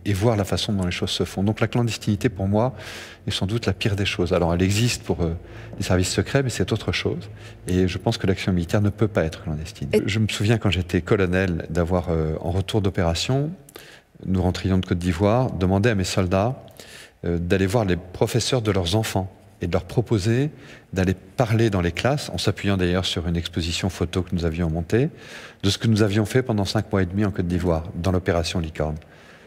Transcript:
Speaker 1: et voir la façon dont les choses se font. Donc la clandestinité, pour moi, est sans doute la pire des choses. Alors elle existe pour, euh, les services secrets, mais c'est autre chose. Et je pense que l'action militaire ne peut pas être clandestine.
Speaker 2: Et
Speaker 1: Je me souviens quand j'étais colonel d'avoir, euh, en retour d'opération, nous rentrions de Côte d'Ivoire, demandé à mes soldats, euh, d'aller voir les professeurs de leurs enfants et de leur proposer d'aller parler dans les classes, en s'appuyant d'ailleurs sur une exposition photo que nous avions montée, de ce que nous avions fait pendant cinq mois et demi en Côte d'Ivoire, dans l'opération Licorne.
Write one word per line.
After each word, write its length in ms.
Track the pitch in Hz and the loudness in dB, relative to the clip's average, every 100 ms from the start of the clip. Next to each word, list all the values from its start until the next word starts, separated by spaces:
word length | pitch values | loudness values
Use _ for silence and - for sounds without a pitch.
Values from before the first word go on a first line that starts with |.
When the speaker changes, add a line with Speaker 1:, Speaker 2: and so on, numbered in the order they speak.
Speaker 1:
et 80 | - | -4
voir 240 | 98 117 104 | 2 2 2
la 80 | |
façon 280 | 95 90 - | 2 -2 0
dont 120 | 101 | 0
les 60 | 90 | -2
choses 200 | - 98 | -2 -4
se 140 | - | -2
font. 200 | 92 - | -2 0
Donc 160 | 98 110 | 0 0
la 80 | 113 | 0
clandestinité, 600 | 123 117 - - 104 127 | 0 0 -2 -2 0 0
pour 200 | 90 95 | 0 0
moi, 260 | 104 127 - - - - - - | 2 0 -2 -12 -14 -16 -10 -6
est 20 | |
sans 160 | - 95 | -4 -2
doute 200 | 117 - | -2 -2
la 60 | |
pire 220 | 92 113 | -2 0
des 100 | 101 | 0
choses. 280 | 98 - 87 | -2 0 0
Alors 200 | 90 85 | 2 4
elle 80 | 87 | 4
existe 420 | 95 101 120 - | 2 4 2 0
pour, 180 | - 85 | -4 -2
euh, 120 | 85 82 - - - - | -2 -2 -8 -16 -14 -8
les 60 | |
services 260 | - 92 92 | 0 2 2
secrets, 320 | - - 139 | 0 0 0
mais 80 | 131 | 0
c'est 220 | - 95 | -2 -2
autre 180 | 113 - | -2 -2
chose. 380 | - 92 160 - - - - - | -2 -2 -4 -8 -14 -18 -12 -2
Et 180 | 90 92 | 2 2
je 100 | - | 0
pense 200 | 117 113 | -2 0
que 80 | 92 | 0
l'action 260 | 92 - | 0 0
militaire 300 | 90 85 107 | 0 2 2
ne 80 | 104 | 2
peut 160 | - 110 | 2 2
pas 140 | 101 | 2
être 200 | 80 - | 0 -2
clandestine. 440 | 82 76 78 - 69 | -6 -6 -8 -8 0
Speaker 2:
Et 100 | 214 | 0
Speaker 1:
Je 140 | - 104 | 2 0
me 80 | 107 | 0
souviens 300 | - 104 113 | 2 2 2
quand 120 | 104 | 2
j'étais 300 | 90 90 92 | 0 0 0
colonel 640 | - 107 92 92 95 82 - | 2 2 4 2 2 -2 -2
d'avoir, 380 | 82 85 92 85 | -2 0 0 0
euh, 240 | 82 78 78 | 0 0 -2
en 100 | 87 | -2
retour 320 | 90 92 113 | -2 0 0
d'opération, 720 | 98 92 85 85 - 135 151 185 - - - - _ - - | 0 0 0 0 0 0 0 -6 -16 -20 -20 -20 _ -10 -2
nous 160 | 92 | 2
rentrions 340 | 90 - 95 92 | 2 0 2 0
de 60 | |
Côte 140 | - 90 | 0 0
d'Ivoire, 540 | 90 82 101 120 127 | 0 2 4 4 2
demandé 360 | 87 92 98 120 | 0 2 4 4
à 60 | |
mes 100 | 98 | 2
soldats, 580 | 90 - 90 95 110 139 - - - - - _ | 0 0 2 2 0 -2 -12 -20 -20 -20 -20 _
euh, 140 | 87 85 | -4 -2
d'aller 280 | 87 95 95 | 2 2 4
voir 180 | 123 | 2
les 120 | 101 85 | 2 0
professeurs 640 | - - - 117 - 131 | -4 -2 0 0 0 0
de 120 | 110 | 2
leurs 240 | 95 87 107 | 0 2 0
enfants 360 | 110 98 92 - - - | 0 -2 -4 -8 -20 -8
et 80 | 90 | -2
de 40 | |
leur 120 | 90 | -2
proposer 640 | - - 107 110 98 120 147 - - - - | 0 -2 2 0 2 0 0 -4 -18 -20 -4
d'aller 220 | 92 92 | 0 2
parler 560 | 92 - - 113 113 113 | 0 -4 -2 2 4 4
dans 100 | 98 | 2
les 120 | 87 | 0
classes, 360 | - 120 147 - | 0 0 0 -4
en 40 | 87 | -2
s'appuyant 380 | - - 98 98 | -2 0 0 2
d'ailleurs 280 | 90 90 90 | 2 2 0
sur 220 | 95 85 | -2 -2
une 80 | 85 | -2
exposition 520 | 80 - 80 82 98 | -2 -4 -4 -2 -4
photo 340 | - 85 92 | -2 -2 -2
que 120 | 85 | -2
nous 100 | 90 | -2
avions 240 | 85 80 85 | -2 0 -2
montée, 400 | 80 80 110 151 - - - - - | -2 0 2 2 -4 -16 -18 -18 -4
de 80 | 101 | -2
ce 80 | - | 0
que 80 | 113 | 2
nous 160 | 104 | 4
avions 220 | 107 104 104 | 4 2 2
fait 160 | 127 | 0
pendant 220 | 127 104 | 2 0
cinq 260 | 95 113 - | 0 -2 0
mois 100 | 98 | 0
et 40 | 90 | 0
demi 180 | 98 | 0
en 60 | 104 | 0
Côte 160 | 95 87 | 0 -2
d'Ivoire, 380 | 87 87 80 80 | 0 2 0 -2
dans 160 | 85 90 | -4 0
l'opération 480 | 90 - 85 82 - | 0 2 0 0 -4
Licorne. 380 | 78 - 76 78 - - - - | -4 -4 -4 -4 -12 -20 -20 -20